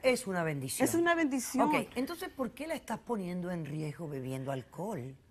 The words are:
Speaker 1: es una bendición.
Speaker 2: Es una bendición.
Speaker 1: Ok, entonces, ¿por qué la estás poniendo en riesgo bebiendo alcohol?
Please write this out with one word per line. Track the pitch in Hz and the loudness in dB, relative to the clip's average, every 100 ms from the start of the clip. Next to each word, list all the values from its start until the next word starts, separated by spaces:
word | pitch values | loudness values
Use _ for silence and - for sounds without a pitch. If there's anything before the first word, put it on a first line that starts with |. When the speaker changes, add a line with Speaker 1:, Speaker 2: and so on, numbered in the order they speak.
Speaker 1:
es | 262 247 190 | 2 2 2
una | 180 | 0
bendición. | 160 143 131 - - | 0 0 -2 2 2
Speaker 2:
Es | |
una | 339 339 339 | 4 4 6
bendición. | 302 262 - 254 247 | 4 2 0 2 4
Speaker 1:
Ok, | - 185 233 | 4 0 -2
entonces, | 277 339 359 | -4 -4 -8
¿por | - 240 | -4 -4
qué | - 311 | -4 -4
la | |
estás | 302 - 226 | -4 -4 -6
poniendo | - 226 175 180 175 | -2 -2 -2 -2 -2
en | 175 143 | -2 -4
riesgo | 151 151 147 160 | -4 -4 -4 -6
bebiendo | 139 127 131 135 | -4 -4 -4 -2
alcohol? | 135 - 147 196 175 127 135 - | -4 -4 -6 -6 -4 -8 -12 -20